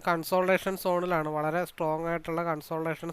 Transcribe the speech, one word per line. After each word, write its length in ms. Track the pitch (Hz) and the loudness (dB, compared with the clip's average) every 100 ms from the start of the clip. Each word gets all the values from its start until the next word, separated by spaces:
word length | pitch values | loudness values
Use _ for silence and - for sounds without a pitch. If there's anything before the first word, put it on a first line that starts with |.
| 180 | 0
കൺസോൾട്ടേഷൻ 680 | 170 156 185 185 185 - 190 | 0 2 2 4 2 2 -2
സോണിലാണ്, 460 | 190 175 180 170 156 151 | 0 2 2 2 0 0
വളരെ 240 | 151 170 175 | 0 0 -2
സ്ട്രോങ് 360 | - 160 156 165 | -2 -2 0 -2
ആയിട്ടുള്ള 300 | 170 160 165 170 | -4 -2 -2 0
കൺസോൾട്ടേഷൻ 600 | 151 - 160 160 156 170 | -2 -4 -4 -2 -4 -6